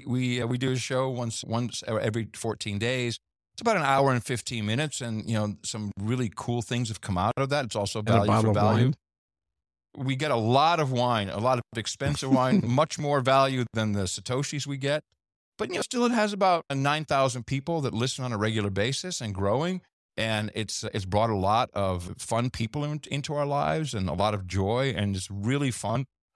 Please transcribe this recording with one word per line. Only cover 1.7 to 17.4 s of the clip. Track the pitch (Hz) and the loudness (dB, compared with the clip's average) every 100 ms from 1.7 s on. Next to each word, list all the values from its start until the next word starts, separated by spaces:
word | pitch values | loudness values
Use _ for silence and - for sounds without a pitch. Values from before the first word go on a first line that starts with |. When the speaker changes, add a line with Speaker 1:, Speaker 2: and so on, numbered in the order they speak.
| - 120 | -6 -4
Speaker 1:
every | 110 113 113 104 | 0 0 -2 -4
fourteen | - 113 - 107 101 | -6 -6 -6 -6 -2
days. | 117 131 120 - _ _ _ | -2 0 -2 -6 _ _ _
It's | - | -4
about | 226 196 | 0 2
an | |
hour | 139 135 139 | 4 4 4
and | 120 | 4
fifteen | - 117 - 117 104 | 0 -4 -4 -4 0
minutes. | 120 156 - | 0 -2 -4
And, | 120 110 107 | -6 -4 -2
you | |
know, | 110 104 98 | 0 0 -4
some | - 110 104 98 | -8 -6 -6 -4
really | 107 127 110 | -2 -2 -2
cool | - - 120 | -4 -2 -2
things | - 123 110 | -2 -2 -2
have | 104 | -4
come | - 90 | -2 0
out | 104 135 | 2 0
of | 135 | 0
that. | 147 120 | -2 -2
It's | 110 | -2
also | 101 110 | -2 -2
Speaker 2:
And | 107 | 2
a | |
Speaker 1:
value | 104 104 | 4 6
Speaker 2:
bottle | 110 | 4
Speaker 1:
for | 110 104 | 4 4
Speaker 2:
of | |
Speaker 1:
value. | 107 110 131 | 4 4 4
Speaker 2:
wine. | - _ _ _ _ _ _ _ _ _ - | 0 _ _ _ _ _ _ _ _ _ -6
Speaker 1:
We | 127 131 | -4 -2
get | 151 | 0
a | 120 | 2
lot | 110 135 - 170 | 6 6 6 4
of | 139 | 2
wine, | 120 123 113 98 | 2 2 2 0
a | 101 | 0
lot | 123 123 | 2 0
of | - 113 | -2 -6
expensive | - - 139 143 135 | -6 -4 -2 -2 2
wine, | 131 127 196 | 4 4 4
Speaker 2:
<laughs> | 120 | 4
Speaker 1:
much | 131 160 - | 2 0 -2
more | 147 143 | 0 2
value | 127 135 135 131 117 | 4 4 4 0 -2
than | 113 107 | -2 0
the | 101 | 0
Satoshis | 92 - 110 131 139 147 143 | -2 -4 -4 -4 -4 -6 -6
we | 139 | -4
get. | 139 151 - _ _ _ _ - | -2 -2 -4 _ _ _ _ -8
But, | 226 | -6
you | 349 | -4
know, | |
still | - 247 240 | -4 0 2
it | |
has | 233 208 | 2 0
about | 196 190 170 - | 2 4 4 0
nine | 139 143 156 | 0 0 0
thousand | 147 139 131 123 | 0 2 2 0